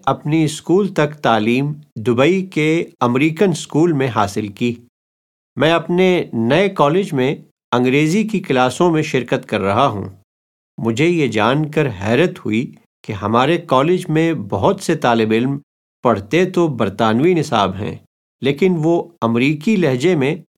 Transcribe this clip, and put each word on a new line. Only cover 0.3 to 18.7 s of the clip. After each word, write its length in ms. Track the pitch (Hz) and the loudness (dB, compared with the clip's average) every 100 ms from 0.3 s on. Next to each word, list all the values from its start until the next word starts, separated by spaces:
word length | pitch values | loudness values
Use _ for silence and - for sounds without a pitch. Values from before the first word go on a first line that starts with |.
| 160 | 0
اسکول 500 | 151 - - 185 196 | 0 -2 0 0 0
تک 280 | 180 147 147 | -2 -2 -2
تعلیم 500 | 131 113 110 123 143 151 - - 110 | 0 2 2 0 -2 -6 -14 -6 -2
دبئی 400 | 117 151 190 185 | 2 2 2 -2
کے 400 | 156 156 165 - - | -2 0 0 -4 -4
امریکن 500 | 120 127 160 160 202 | -2 2 0 2 0
اسکول 420 | 151 - 143 175 | 0 -2 0 2
میں 160 | 143 131 | 2 0
حاصل 400 | 110 98 110 104 | 0 -2 -4 -8
کی۔ 260 | 101 120 120 - _ _ _ _ _ _ - | -4 -4 -4 -12 _ _ _ _ _ _ 0
میں 160 | 151 | 2
اپنے 520 | 170 160 175 185 175 - | 2 0 2 2 2 -2
نئے 360 | 117 113 156 202 | -2 0 2 2
کالج 440 | 196 143 180 202 | 2 2 2 -2
میں 220 | 143 127 - - _ _ | -2 -2 -2 -10 _ _
انگریزی 560 | 120 127 143 156 208 214 | 0 2 2 2 0 0
کی 120 | 185 | -4
کلاسوں 500 | - 131 127 - 175 | 0 0 2 2 2
میں 120 | 156 | 2
شرکت 460 | 151 131 117 135 - | 0 -4 -2 -4 -2
کر 120 | 107 | -2
رہا 260 | 98 107 139 | 0 2 0
ہوں۔ 180 | 104 95 - _ _ _ _ _ - | -2 -10 -14 _ _ _ _ _ -6
مجھے 280 | 113 113 165 | -4 0 0
یہ 220 | 170 131 | 2 0
جان 420 | 107 110 143 147 | 2 2 0 -2
کر 160 | 156 139 92 | -2 -2 -2
حیرت 380 | 104 123 180 - | 0 2 0 -2
ہوئی 280 | - 110 143 - _ _ | -4 -2 -4 -10 _ _
کہ 100 | - | -12
ہمارے 460 | 98 101 117 139 170 | -6 0 2 2 0
کالج 480 | 160 131 156 185 - | 0 0 2 0 0
میں 240 | 156 165 | 0 0
بہت 460 | 151 104 98 147 - | -2 -4 -2 0 0
سے 160 | - 156 | -2 0
طالب 360 | 127 117 110 | 0 2 2
علم 260 | 110 131 139 - _ _ _ | 2 0 -4 -10 _ _ _
پڑھتے 480 | 123 104 95 165 185 | 0 0 0 0 0
تو 180 | 180 170 | 0 0
برطانوی 640 | 113 101 98 110 113 170 | 0 -4 0 0 2 2
نصاب 400 | 170 143 110 95 | 0 0 0 0
ہیں، 220 | 95 117 - _ _ _ _ | -2 -8 -10 _ _ _ _
لیکن 340 | 127 139 185 | -4 0 0